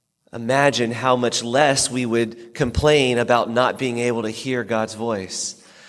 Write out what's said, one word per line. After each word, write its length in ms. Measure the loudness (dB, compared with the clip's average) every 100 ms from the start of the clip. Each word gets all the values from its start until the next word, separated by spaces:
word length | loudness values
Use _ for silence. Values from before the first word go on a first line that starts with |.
| _ _ _
Imagine 580 | -8 -2 2 2 2 -2
how 240 | -2 0 2
much 260 | 0 -2
less 480 | 0 2 2 2 0
we 160 | -2 0
would 480 | 0 0 -6 -10
complain 640 | -4 -2 2 4 4 4 2
about 320 | 2 2 2
not 300 | 2 0 0
being 200 | -4 -2
able 240 | -2 -2
to 60 | -4
hear 360 | -6 -4 -4 -2
God's 300 | -2 -2 -4
voice. 600 | -4 -4 -6 -8 -10 -12 -20 -20